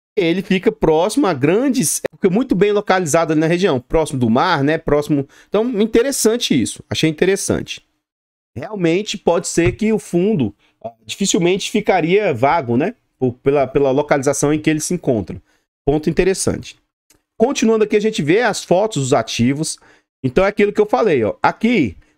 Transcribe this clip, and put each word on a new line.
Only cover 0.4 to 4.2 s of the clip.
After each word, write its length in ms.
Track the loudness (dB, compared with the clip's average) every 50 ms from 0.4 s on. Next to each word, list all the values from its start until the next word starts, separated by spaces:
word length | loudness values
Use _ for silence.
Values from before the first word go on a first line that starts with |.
fica 320 | 0 0 0 0 2 0 0
próximo 540 | 0 2 2 2 2 2 0 0 0 0
a 80 | 0 0
grandes, 640 | 0 2 2 2 2 2 0 0 0 -2 -2 -2 -4 -6 -8 -6 -2 -2
é, 60 | 0
muito 240 | 0 0 0 0 2
bem 180 | 2 2 2 2
localizado 600 | 0 2 2 2 2 2 2 2 0 2 2 2
ali 80 | 2
na 80 | 2 2
região, 320 | 2 2 2 2 0 0
próximo 380 | -2 -2 -2 -2 0 0 -2
do 120 | -2